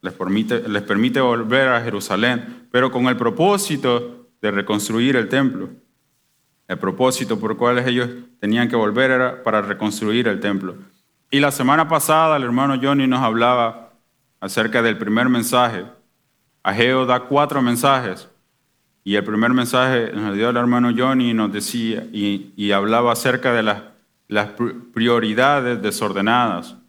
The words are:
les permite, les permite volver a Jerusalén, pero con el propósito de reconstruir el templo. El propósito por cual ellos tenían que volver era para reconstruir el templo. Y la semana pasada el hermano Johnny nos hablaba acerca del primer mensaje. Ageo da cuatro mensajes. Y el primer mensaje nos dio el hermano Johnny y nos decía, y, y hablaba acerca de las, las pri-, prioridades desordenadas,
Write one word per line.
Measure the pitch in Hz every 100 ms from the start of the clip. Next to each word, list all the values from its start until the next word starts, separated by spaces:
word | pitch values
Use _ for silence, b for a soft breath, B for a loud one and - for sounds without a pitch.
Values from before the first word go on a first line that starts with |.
les | 92
permite, | - 92 104 110 120 113
les | 101
permite | 101 104 123 135
volver | 127 117 110 131 131
a | 120
Jerusalén, | 117 101 - 98 120 123 - - -
pero | 123 127
con | 127 127
el | 123
propósito | 117 101 180 202 196 143 127 120 120 - _ _
de | 107
reconstruir | 101 101 107 104 113 127 127
el | 104
templo. | 135 135 95 95 - _ _ _ _ _ _ _ _ -
El | 90
propósito | 95 85 127 127 113 110
por | 107 110
cual | 120 123
ellos | 123 123 120 - - _
tenían | 104 117 120
que | 120
volver | 107 107 131
era | 127 127 -
para | 113 107
reconstruir | 101 101 107 101 107 117 113
el | 95
templo. | 101 98 95 90 - _ _ _ _
Y | 139
la | 143
semana | 139 127 151 160
pasada | 160 - 156 160 151
el |
hermano | 123 123 139 131
Johnny | 139 139 131
nos | 127
hablaba | 123 113 120 123 113 113 - _ _ _ _ _
acerca | 95 - 110 120
del | 117 104
primer | 104 110 127
mensaje. | 123 110 123 120 92 101 - _ _ _ _ _ _
Ageo | 95 104 120 131
da | 127 123
cuatro | 123 139 147 143
mensajes. | 123 120 139 135 117 92 - _ _ _ _ _ _ _
Y | -
el | 104
primer | 101 107 117
mensaje | 127 120 127 131 127 113
nos | 107 107
dio | 101 117
el | 120
hermano | 120 120 120 117
Johnny | 127 131 120
y |
nos | 113 107
decía, | 104 - 120 113 107 -
y, | 107 101 101 - -
y | 101
hablaba | 98 104 113 120
acerca | 117 131 123 127
de | 120
las, | 110 104 - _ _ _ _
las | 104 104
pri-, | - 120 80 -
prioridades | 117 117 120 110 107 135 143 123 117
desordenadas, | 101 98 107 98 104 120 117 87 82 -